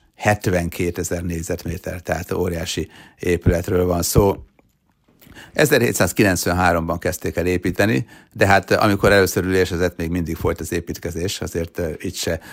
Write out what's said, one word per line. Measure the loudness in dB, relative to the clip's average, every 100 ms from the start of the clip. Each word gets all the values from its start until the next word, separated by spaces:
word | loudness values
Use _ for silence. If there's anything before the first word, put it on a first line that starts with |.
| _
hetvenkétezer | -4 0 0 2 0 0 -2 -4 -4 -4 -4
négyzetméter, | -4 -6 -6 -6 -6 -8 -8 -10
tehát | -6 -6 -4
óriási | -4 -2 -4 -6 -6 -8 -12 -20 _
épületről | -2 0 2 0 0 0 2
van | 0
szó. | 2 4 4 2 -6 _ _ _ _ _ _ _ -20 -20 -6
Ezerhétszázkilencvenháromban | 0 4 4 2 2 0 2 2 2 0 2 2 2 0 -4
kezdték | -4 -4 -4 -2
el | 0
építeni, | 0 0 0 2 0 -2 -10 _
de | 0 4
hát, | 4 4
amikor | 2 4 4 4
először | 6 4 2
ülésezett, | 0 2 2 0 -2 -2
még | -4
mindig | -2 -4 -2
folyt | -2 -2
az | -4
építkezés, | -6 -6 -8 -8 -6 -6 -6
azért, | -6 -6 -6 -4
ö, | -6 -6
itt | -8
se | -6 -4 -6 -8